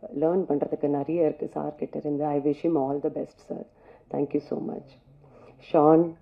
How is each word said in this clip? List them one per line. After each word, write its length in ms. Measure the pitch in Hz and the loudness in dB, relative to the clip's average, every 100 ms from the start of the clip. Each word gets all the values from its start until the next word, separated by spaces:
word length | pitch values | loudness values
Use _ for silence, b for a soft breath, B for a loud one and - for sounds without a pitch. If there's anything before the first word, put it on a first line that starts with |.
| - 139 | -12 -2
லேர்ன் 240 | 156 185 175 | 0 2 0
பண்றதுக்கு 400 | 143 147 151 147 | 0 -2 -2 -2
நிறைய 380 | 143 143 170 151 | -2 -2 0 0
இருக்கு 220 | - 160 | 0 -8
சார் 280 | 156 147 - | -8 -8 -8
கிட்ட 220 | - - | -8 -6
இருந்து. 280 | 151 143 151 | -4 -2 -2
I 140 | 147 | 0
wish 220 | 143 143 | 0 0
him 140 | 170 160 | 0 0
all 260 | 135 143 | 0 -2
the 80 | 151 | -4
best, 280 | 147 135 - - | -6 -10 -12 -12
sir. 120 | - - _ b b b | -12 -14 _ b b b
Thank 220 | 143 143 | -4 -2
you 60 | 147 | -2
so 180 | 143 - | -4 -6
much. 300 | - - - - _ - - B B B | -6 -10 -14 -20 _ -20 -20 B B B
Sean, 420 | - 170 151 160 170 165 | 0 4 8 8 4 -4